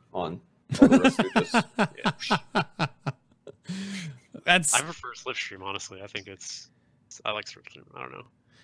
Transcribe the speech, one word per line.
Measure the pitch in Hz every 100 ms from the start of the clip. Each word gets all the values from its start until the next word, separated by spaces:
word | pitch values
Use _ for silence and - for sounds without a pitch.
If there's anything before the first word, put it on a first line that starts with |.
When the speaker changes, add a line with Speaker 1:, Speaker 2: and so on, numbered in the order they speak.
| _
Speaker 1:
on. | 92 85 87 - _ - -
All | 277
the | 269
rest | 262 -
are | 190 226
just | 156 240 - - 190 - - - - 214 - 214
Speaker 2:
<laughs> | 151 - 156
Speaker 1:
yeah. | - - - _ _ - - - 190 196 196 165 127 _ - -
Speaker 2:
That's | 180 165
Speaker 3:
I | 120
prefer | 156 165 123
Slipstream, | 117 131 127 - 95
honestly. | 95 98 - 95
I | 101
think | 107 98
it's, | 95 - - - _ _ _ _ - -
I |
like | 107 -
Slipstream. | - - - - 131
I |
don't | 127
know. | 127 120 _ _ _